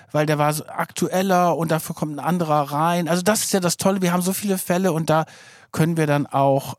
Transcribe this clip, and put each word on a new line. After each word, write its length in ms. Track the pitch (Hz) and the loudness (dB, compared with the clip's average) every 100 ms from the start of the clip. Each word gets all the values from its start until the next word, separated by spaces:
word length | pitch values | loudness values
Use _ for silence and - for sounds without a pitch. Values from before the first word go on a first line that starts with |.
| - | -4
weil 140 | 147 151 | 0 0
der 120 | 147 | 2
war 140 | 147 | 0
so 120 | 151 - | -2 -6
aktueller 880 | - 165 - 170 185 196 180 175 151 | -8 -6 -4 -2 0 2 2 2 2
und 140 | 165 | 0
dafür 240 | 156 - - | -2 -4 -6
kommt 200 | 156 143 | -6 -4
ein 40 | |
anderer 520 | 139 175 156 151 143 | -2 -2 2 0 0
rein.“ 360 | 143 165 175 160 | 0 0 0 0
Also 140 | 180 | 0
das 220 | 185 220 | 0 0
ist 100 | - | 0
ja 60 | 196 | 0
das 180 | 175 - | 0 0
Tolle, 240 | 196 196 | 0 0
wir 100 | 175 | 0
haben 80 | 180 | 0
so 120 | 180 | -2
viele 240 | 190 208 185 | -2 -2 -2
Fälle 340 | - 180 190 | -2 0 0
und 160 | 160 151 | 0 2
da 160 | 156 160 - - - - | 2 0 -8 -20 -20 -6
können 260 | - 160 160 | 0 0 2
wir 80 | 151 | 2
dann 200 | 143 135 | 0 0
auch 480 | 135 139 135 - | 2 2 2 -2